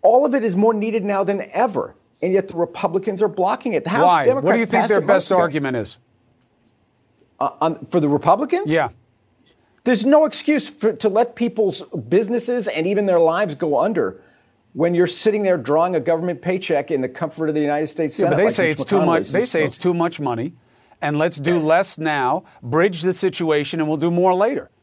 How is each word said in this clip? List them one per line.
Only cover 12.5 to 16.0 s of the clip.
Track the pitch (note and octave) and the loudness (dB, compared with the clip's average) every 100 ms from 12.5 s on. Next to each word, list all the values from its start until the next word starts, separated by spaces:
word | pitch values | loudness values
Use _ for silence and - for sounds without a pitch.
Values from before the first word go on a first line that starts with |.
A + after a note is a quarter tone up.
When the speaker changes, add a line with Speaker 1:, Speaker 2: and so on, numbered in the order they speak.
| B3 G3+ | -4 -2
Speaker 1:
and | D3+ E3+ | -2 0
even | G#3 G3+ | 0 2
their | F3 | 4
lives | D#3+ E3+ G#3 | 4 2 -2
go | C#3+ E3 C#3 | -2 -2 0
under | F3+ F#3 G#2 - _ _ _ _ _ | 0 0 -2 -6 _ _ _ _ _
when | - E3+ | -2 0
you're | F3 F3+ | 2 0
sitting | - A3 G#3 | 2 0 0
there | G3 F3 | 0 0
drawing | B2 D3 F3 | 0 2 2
a | F3 | 0